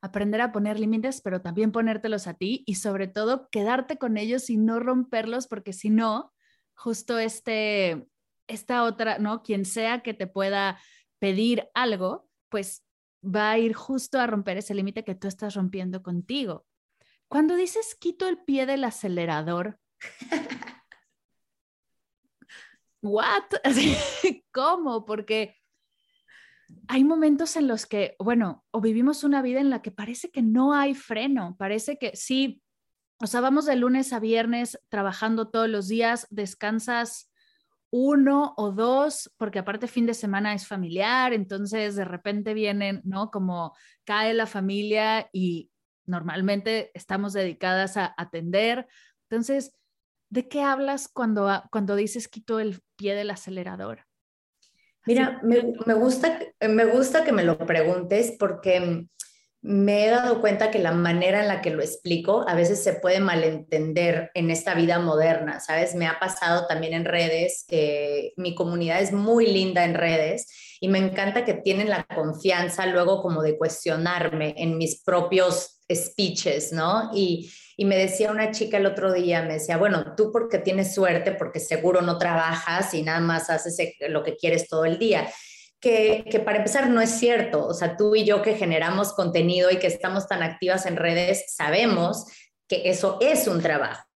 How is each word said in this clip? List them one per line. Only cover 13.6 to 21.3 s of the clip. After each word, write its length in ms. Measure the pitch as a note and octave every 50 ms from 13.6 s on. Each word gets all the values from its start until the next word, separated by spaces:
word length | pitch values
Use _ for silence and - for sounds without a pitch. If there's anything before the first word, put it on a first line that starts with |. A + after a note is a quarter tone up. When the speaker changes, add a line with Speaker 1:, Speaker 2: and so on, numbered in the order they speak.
| A3+ A3+ A3
Speaker 1:
justo 460 | - - - C4+ C4 A#3+ - - C4+
a 80 | B3 A#3
romper 300 | A3 G#3 G3 - F3+ F#3+
ese 160 | G#3 - G#3
límite 300 | G3+ F#3+ G3 G3+ A3 G#3+
que 120 | - F#3
tú 120 | F#3 - G3
estás 280 | F#3+ F#3+ - G#3 G3
rompiendo 460 | G3+ F#3 F#3 F#3+ G3 F#3 F#3 F3+ F#3+
contigo. 640 | F#3 - F3 F3 F3 _ B3+ C#4+ C4+ G3+ E3 D#3 _ _ _ _ _ _ _ _ _ _ _ _ _ _
Cuando 280 | - C#4 D#4 D#4 F4+
dices, 400 | F4 F#4 F4 - A4 A4+ - -
"Quito 320 | _ - E4+ F4 F4+ F#4 F#4
el 120 | F4 E4+
pie 260 | - - C#4 C4+ C4
del 180 | B3+ C#4 C#4 C4+
acelerador", 960 | A#3+ G#3+ - - G3+ F3+ F3 E3+ E3 D#3+ D3+ D#3 D#3+ F3 F3 F3+ G#3 G#3+ _ _ _ _ _
<laughs> 880 | - - - - - - - D4+ - C#4 B3+ - - - - _ _ _ - _ _ _ _ _ _ _